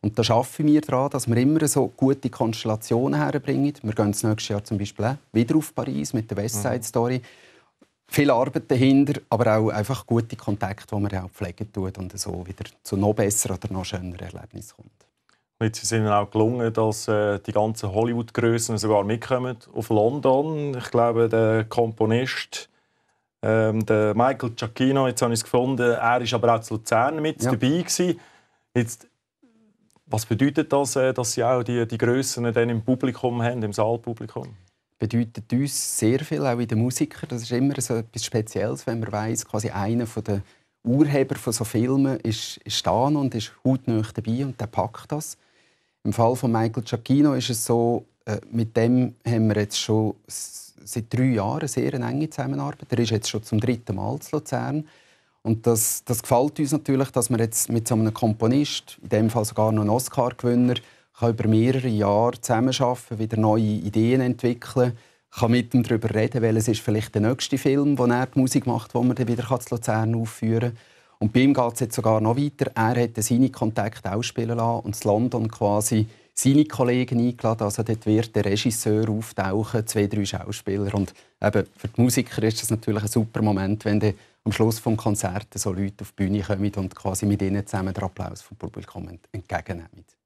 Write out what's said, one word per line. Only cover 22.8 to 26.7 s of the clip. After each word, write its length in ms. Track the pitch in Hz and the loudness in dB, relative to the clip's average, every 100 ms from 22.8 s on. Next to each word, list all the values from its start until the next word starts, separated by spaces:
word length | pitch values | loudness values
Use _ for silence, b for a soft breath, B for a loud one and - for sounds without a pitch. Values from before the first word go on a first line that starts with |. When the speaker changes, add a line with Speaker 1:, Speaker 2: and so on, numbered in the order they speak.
| _ _ _ _ _ _ | _ _ _ _ _ _
Speaker 2:
ähm, 460 | 107 110 110 110 110 | 0 2 2 0 2
der 280 | 110 107 | 2 4
Michael 360 | 104 123 135 123 | 4 2 2 -6
Giacchino, 580 | 113 113 - 131 139 131 | -6 -10 0 2 4 2
jetzt 140 | 120 | 2
habe 100 | 120 | 0
ich 60 | 117 | 0
es 60 | |
gefunden, 480 | - 127 127 131 120 | 0 0 2 2 2
er 280 | 117 117 123 | 2 2 2
ist 140 | 117 | 0
aber 220 | 117 117 113 | 0 2 2
auch 40 | |
zu 140 | 113 | 0